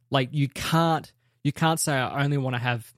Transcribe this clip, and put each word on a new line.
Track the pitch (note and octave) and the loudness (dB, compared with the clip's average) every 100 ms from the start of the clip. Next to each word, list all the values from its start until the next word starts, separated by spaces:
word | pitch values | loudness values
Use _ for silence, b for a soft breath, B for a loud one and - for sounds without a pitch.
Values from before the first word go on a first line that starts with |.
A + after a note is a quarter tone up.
| _ | _
like, | C#3 B2+ | 0 0
you | D3+ C3+ | -2 -2
can't, | - - E3 E3 D#3 - _ _ _ | -2 0 2 4 0 -4 _ _ _
you | D3 | -4
can't | - D#3+ E3 | 0 2 2
say, | - | 0
"I | C#3 A#2 C#3 | 0 -2 0
only | C#3+ C#3+ | 0 0
wanna | C3 A#2+ | -2 -2
have | B2 A#2 - | -2 -4 -6